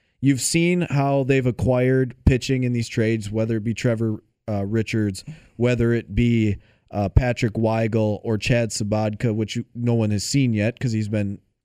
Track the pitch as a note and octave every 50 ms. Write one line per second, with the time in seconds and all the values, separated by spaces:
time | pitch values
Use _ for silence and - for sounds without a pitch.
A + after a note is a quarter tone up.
0 | _ _ _ _ - C#3 C#3 B2 - - - E3 E3+ F3 F3+ F3 E3+ - C#3+ C#3+
1 | C#3 C#3 C#3 C#3 C3+ B2+ C#3 C3+ B2 B2+ A#2+ - - B2+ B2+ B2 B2+ B2+ C3 C3
2 | C3 B2 - - - - C3 B2 - - C3 B2+ B2+ B2 B2 A#2+ A#2 - - -
3 | A2+ A2 A2+ A2+ G#2 G#2 G#2 A2 A2+ A2+ A#2 A2 G#2 A#2 A2 - - B2 A#2 A2
4 | A#2 A2 A2 - - _ _ _ _ - G#2+ G2+ G2 G2 G#2+ A2+ G#2+ - - A2+
5 | G#2+ G#2 F#2+ - - - D#3 - - _ _ - A#2 B2 B2 A#2 A#2 A#2 A#2 A#2
6 | - - G2 G2+ A#2+ A#2+ A#2+ A#2 A2 G#2+ G2 - - _ _ _ _ _ - G2+
7 | G#2 F#2+ - - C3+ B2 A#2+ - - A2+ G2 A2+ A2+ A2 A2+ A2+ A2+ A2+ G#2 A2+
8 | A2 G#2+ G#2 - - A#2 A2 G#2 - - B2+ A#2+ A#2 G#2+ - - G#2+ G2+ G#2+ G#2+
9 | A2 G#2+ G#2+ G#2 - A#2+ G#2+ A2 A2 G#2 - A#2+ A#2 - - A#2 A#2+ A#2+ A#2+ A#2
10 | A2 G#2 G#2 G2+ - - - C#3+ C3+ B2 A2 G#2+ G#2 A2+ B2 - - B2+ A2 A2
11 | A2 G#2 A2 G#2+ G#2 G2+ G2+ - _ _ _ _ _